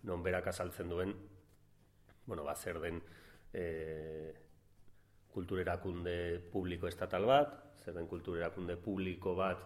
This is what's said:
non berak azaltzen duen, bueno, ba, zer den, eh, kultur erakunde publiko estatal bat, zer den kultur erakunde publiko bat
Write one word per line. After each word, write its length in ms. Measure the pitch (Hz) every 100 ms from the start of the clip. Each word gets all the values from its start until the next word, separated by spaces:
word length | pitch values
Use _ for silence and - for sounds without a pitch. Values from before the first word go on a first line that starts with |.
non 200 | 104 87
berak 240 | 90 90 92
azaltzen 420 | 90 90 - 87
duen, 260 | 87 95 101 - - - - - - - - - - -
bueno, 180 | 90
ba, 100 | 71
zer 260 | 73 - 82
den, 220 | 82 85 - - - - -
eh, 800 | 95 87 80 80 78 80 78 78 - - - - - - - - - -
kultur 300 | - 90 92
erakunde 800 | 90 87 95 87 87 87 87 87 -
publiko 360 | 101 90 87 90
estatal 360 | 85 90 92 107
bat, 500 | 139 147 - - -
zer 100 | -
den 120 | 85 82
kultur 320 | 87 90 85
erakunde 380 | 85 95 90 87
publiko 580 | - 95 95 90 95
bat 240 | 90 95 90